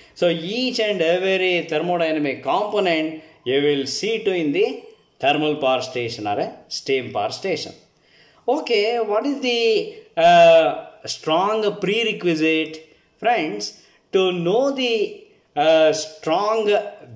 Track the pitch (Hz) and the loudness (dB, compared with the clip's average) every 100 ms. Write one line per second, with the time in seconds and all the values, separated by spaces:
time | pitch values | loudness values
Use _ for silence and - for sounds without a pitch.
0 | - - 175 170 170 233 254 240 214 190 | -20 -2 0 0 -4 -4 -4 -2 -2 0
1 | 165 180 190 190 185 175 - 151 175 175 | 2 2 0 0 0 0 -2 -2 -2 0
2 | 160 156 143 123 131 175 208 208 185 160 | 0 0 -2 -4 -2 -2 0 -2 0 0
3 | 156 - - _ 120 139 147 139 135 - | -2 -8 -18 _ -2 0 2 0 -2 -4
4 | 208 220 190 180 151 170 240 262 - - | -4 -2 -2 0 0 0 0 -2 -16 -20
5 | _ - 135 147 151 151 131 127 - 123 | _ -4 0 2 0 0 0 0 -2 -6
6 | 117 - 104 110 185 - - - - 135 | -6 -6 -4 -4 -4 -8 -14 -12 -2 -2
7 | 117 104 110 - 190 160 - - _ _ | -2 -4 -6 -4 -4 -6 -6 -16 _ _
8 | _ _ _ _ - 294 - 214 214 240 | _ _ _ _ -4 -2 0 0 0 -2
9 | 214 208 285 277 254 233 226 208 - - | 0 -2 -2 -4 -2 0 2 0 -2 -12
10 | - 170 170 175 170 165 156 - - - | -10 2 6 8 8 8 6 -2 -10 -16
11 | - - 156 160 202 220 208 170 185 220 | -12 -8 -2 0 2 0 -2 -2 -2 -2
12 | 220 170 175 156 160 160 156 - - _ | -2 -2 -2 0 2 0 -2 -8 -20 _
13 | _ _ 233 226 160 208 - - _ _ | _ _ -2 0 -2 -6 -10 -14 _ _
14 | _ 190 185 180 170 220 277 269 247 220 | _ 0 0 0 0 2 0 0 -2 0
15 | 190 - - _ _ 147 151 160 156 139 | -2 -6 -20 _ _ 0 4 6 4 2
16 | - - 160 175 208 220 208 202 - - | -6 -8 -2 0 0 0 2 0 -2 -14
17 | 127 | -20